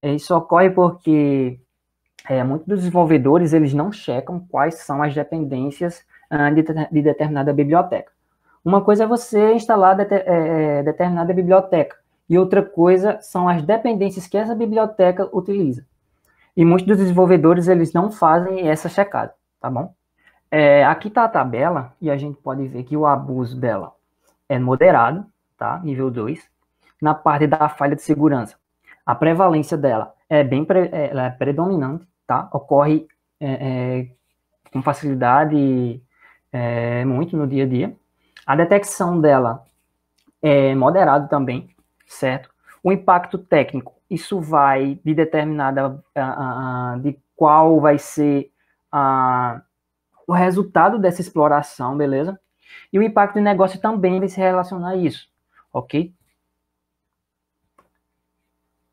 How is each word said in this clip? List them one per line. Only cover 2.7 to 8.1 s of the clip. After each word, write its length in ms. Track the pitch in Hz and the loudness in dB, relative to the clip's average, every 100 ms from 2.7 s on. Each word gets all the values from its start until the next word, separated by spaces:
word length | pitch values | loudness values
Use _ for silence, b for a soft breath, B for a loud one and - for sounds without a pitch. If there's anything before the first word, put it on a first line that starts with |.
| 202 | -4
desenvolvedores, 720 | 180 175 165 156 131 160 170 | 0 0 4 4 4 4 4
eles 200 | 160 151 | 2 2
não 180 | 143 170 | 0 -4
checam 480 | 208 - 127 135 180 | -8 -8 -8 -6 -12
quais 360 | - 131 147 160 | -8 -2 -2 -4
são 280 | - 143 | -8 -4
as 100 | 147 | -2
dependências, 920 | 143 147 165 147 131 139 139 175 170 _ b b | -4 -6 -6 -6 -6 -6 -6 -8 -8 _ b b
ah, 200 | 151 147 | -2 2
de, 140 | 156 | 2
de 380 | 160 160 151 156 | 2 -2 -2 0
determinada 500 | 147 143 151 143 143 | 0 0 -2 -2 -2
biblioteca. 600 | 139 139 165 185 - - | 0 2 2 2 -4 -10